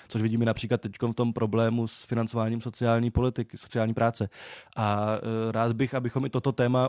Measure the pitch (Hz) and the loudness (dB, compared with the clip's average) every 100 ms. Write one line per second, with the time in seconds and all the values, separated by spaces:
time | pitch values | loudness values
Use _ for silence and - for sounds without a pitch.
0 | - 113 110 113 113 110 113 120 107 - | -6 -2 0 2 0 0 0 -2 -2 -4
1 | 117 113 120 113 110 113 113 120 113 - | -4 0 0 0 0 2 2 2 -2 -6
2 | - 117 113 120 110 117 120 - 120 117 | -6 -2 -2 -2 -2 -2 -6 -2 2 4
3 | 120 120 127 123 113 - - 120 110 113 | 2 2 0 -2 -6 -8 -6 -2 0 2
4 | 113 - 101 - - - - - 107 104 | 2 2 -4 -6 -18 -18 -12 -2 0 2
5 | 107 110 113 113 113 113 117 113 131 135 | 0 -2 -2 -2 -2 0 0 2 0 -2
6 | 123 131 135 127 139 123 123 127 | -2 -2 -2 -2 0 2 2 4